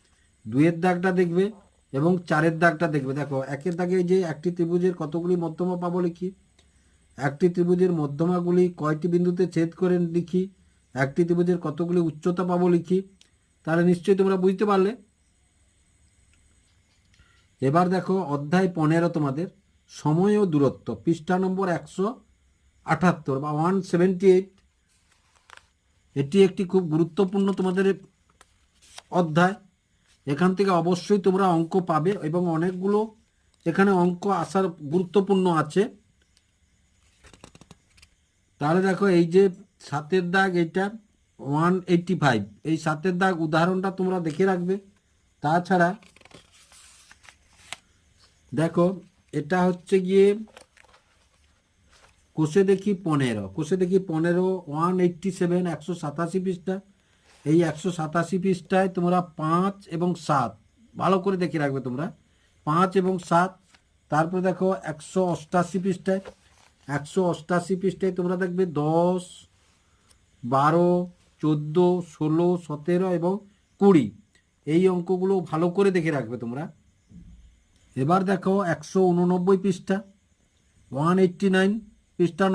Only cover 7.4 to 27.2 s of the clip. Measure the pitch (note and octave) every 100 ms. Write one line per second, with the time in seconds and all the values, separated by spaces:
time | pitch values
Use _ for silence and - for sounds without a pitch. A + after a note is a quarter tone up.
7.4 | F3+ F3 F3 F3+ F#3 E3 C#3+ C#3+ E3+ F3+
8.4 | F3 F3+ F3+ F3 D3+ D#3 F3+ F3 F3 F3+
9.4 | F3 E3 E3 - F#3 F3+ E3+ E3+ E3+ F#3
10.4 | F#3+ _ _ _ _ B2+ C#3 F3+ E3+ F3
11.4 | F3 F3 D#3+ D3 F3 F3 E3 D3+ F#3 F3+
12.4 | F3+ F3+ F3+ F3 E3+ F#3 F#3+ _ _ _
13.4 | _ _ - E3 F3 F3 - F#3+ F#3+ F#3+
14.4 | F#3 F#3 G#3 F#3+ F#3+ B3 - _ _ _
15.4 | _ _ _ _ _ _ _ _ _ _
16.4 | _ _ _ _ _ _ _ _ _ _
17.4 | _ - C3 E3 F3+ F#3 F3+ F#3+ D3+ C#3+
18.4 | D3 F3+ F#3+ F3+ D3+ E3 E3+ E3+ C#3+ C3
19.4 | F#3+ _ _ _ _ - D3 D#3 G3 G#3
20.4 | G3 D3 C3+ - - A2 - E3+ - F3+
21.4 | F#3 F#3+ F#3+ - - - G3+ C4 _ _
22.4 | _ _ _ _ - D#3 F3+ E3+ - C3+
23.4 | D3 D3+ E3+ F#3+ F3+ F3 F#3 F3+ G3 F#3
24.4 | F#3+ _ _ _ _ _ _ _ _ _
25.4 | _ - _ _ _ _ _ C#3 C#3 G3
26.4 | F#3+ F#3 F3+ F#3+ F3 D#3 E3 -